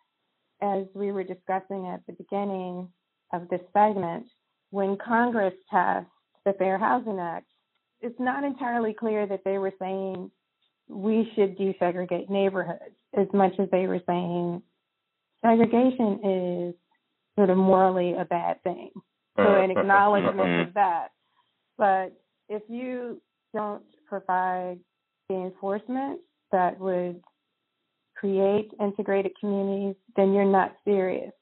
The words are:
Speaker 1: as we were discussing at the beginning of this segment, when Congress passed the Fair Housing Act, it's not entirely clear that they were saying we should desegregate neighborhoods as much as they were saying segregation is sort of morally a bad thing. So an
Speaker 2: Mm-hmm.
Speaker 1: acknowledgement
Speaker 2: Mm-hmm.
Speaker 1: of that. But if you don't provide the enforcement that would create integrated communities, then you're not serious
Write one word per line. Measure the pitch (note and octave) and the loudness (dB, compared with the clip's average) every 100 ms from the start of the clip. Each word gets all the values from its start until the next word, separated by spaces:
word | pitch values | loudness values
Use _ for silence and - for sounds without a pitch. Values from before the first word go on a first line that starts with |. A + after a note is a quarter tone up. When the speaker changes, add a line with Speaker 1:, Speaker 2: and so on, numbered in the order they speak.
| _ _ _ _ _ - | _ _ _ _ _ -6
Speaker 1:
as | G3+ G3 F#3+ | -2 -2 -4
we | G3 G3+ | -6 -6
were | G3 | -4
discussing | F#3 F3+ - F#3+ F#3+ G3 F#3 | -6 -10 -6 -6 -4 -8 -8
at | F3+ - | -10 -14
the | |
beginning | F3 - G3+ G3+ F#3+ F#3 F3+ F3+ _ _ _ - | -18 -8 -6 -4 -6 -6 -10 -12 _ _ _ -10
of | F3+ F3 | -10 -6
this | F3+ F3+ | -8 -2
segment, | G#3 G#3+ G3 E3+ E3+ - _ _ _ _ | 2 2 2 -4 -6 -12 _ _ _ _
when | G3 G3 G3 | -4 -2 -2
Congress | A#3 A#3 A#3+ A3+ F#3+ F#3 - | -2 0 2 0 -2 -4 -2
passed | G3 G#2+ F#2 F3+ _ _ _ - | 0 2 0 -4 _ _ _ -4
the | |
Fair | G3 F#3+ F#3+ | 0 0 0
Housing | A3 B3 A3 G3 | 0 0 -2 -6
Act, | E3+ E3 - _ _ _ _ _ | -6 -10 -14 _ _ _ _ _
it's | A#3+ A#3+ | -12 -6
not | B3+ C4+ | -4 -2
entirely | C#4+ C4 B3 A#3+ A3+ | -4 -4 -4 -2 -2
clear | G#3+ A3+ G#3+ G3+ | -2 -2 -2 -2
that | F#3+ | -4
they | F#3+ G3 | -4 -2
were | F#3+ F#3+ | -4 -6
saying | F#3 F#3+ F#3+ F#3 F#3+ _ _ _ _ _ - | -6 -6 -6 -8 -12 _ _ _ _ _ -18
we | G#3+ G3+ A3 A3 | -6 0 0 0
should | - G3 F#3+ | 0 0 0
desegregate | G3 F#3 F3+ F3+ F3+ F3 F3+ | -2 0 -2 -2 -4 -4 -4
neighborhoods | G3 G3 F#3+ E3 E3 - _ _ | 0 0 0 -2 -4 -6 _ _
as | G3+ F#3+ | -2 0
much | G3 F#3+ F#3+ | 4 2 2
as | F#3+ | 0
they | F#3 F#3 | 2 0
were | F#3 F3+ | -2 -2
saying | F3 F3 F3 F3 F3 - _ _ _ _ _ _ _ | -2 -2 -2 -2 -6 -10 _ _ _ _ _ _ _
segregation | A#3 A3+ A3+ A#3 C4 B3+ A3 G3 | 4 6 6 4 2 2 0 0
is | G3+ F#3+ F3+ F3+ F3 F3 _ _ _ _ _ - | -2 -2 -2 -4 -6 -8 _ _ _ _ _ 2
sort | G3 | 4
of | F#3 | 6
morally | F#3+ F#3+ F#3+ F#3 F3 | 6 6 6 2 -2
a | F3 | -2
bad | F3 F3 E3+ E3 | -2 -2 -2 -4
thing. | F#3 F3 - - - _ _ - | -4 -8 -12 -18 -20 _ _ 2
So | |
an | G#3 G3 F#3+ | 4 6 4
Speaker 2:
Mm-hmm. | F#3 | 2
Speaker 1:
acknowledgement | F#3+ G3 G3+ G3+ F#3 F#3+ | 4 6 6 4 2 0
Speaker 2:
Mm-hmm. | F#3 F3 E3+ | 2 2 0
Speaker 1:
of | |
that. | F#3+ G3 E3 - _ _ _ _ _ _ - | 0 0 0 -6 _ _ _ _ _ _ 0
But | G#3 F#3+ F#3 F#3 _ _ - | 2 2 0 -10 _ _ -10
if | G#3 G#3+ | -10 -8
you | A#3 B3+ B3 B3 A#3 _ _ _ | -10 -8 -8 -8 -12 _ _ _
don't | G#3+ G#3 G#3 - _ - | -8 -6 -8 -14 _ -10
provide | G3 F#3+ F#3 F#3 F#3 F3+ F3+ _ _ _ _ - | -10 -2 0 0 -2 -4 -10 _ _ _ _ -6
the | F#3+ | -4
enforcement | F#3 F#3 G3 G3+ G#3 B3+ C#4 F4 - _ - | -6 -6 -4 -4 -4 -6 -6 -8 -14 _ -2
that | F#3+ F3+ F#3 | 0 0 0
would | F#3 F3+ F3+ F3 _ _ _ _ _ _ _ _ _ - | -2 -2 -2 -8 _ _ _ _ _ _ _ _ _ -8
create | G3+ F#3+ G3 G#3 G#3+ - | -2 2 2 2 -2 -4
integrated | G#3 G3+ G3 G3 F#3+ - | -4 -4 -2 0 -2 -4
communities, | G#3 G3 G3 G3 G3 G3 _ - | -4 -2 -2 -2 -4 -8 _ 2
then | G3 | 4
you're | G3 G3 | 4 4
not | F#3+ F3+ - | 4 2 -2
serious | - G3+ F#3 - - - | 0 0 0 -2 -8 -14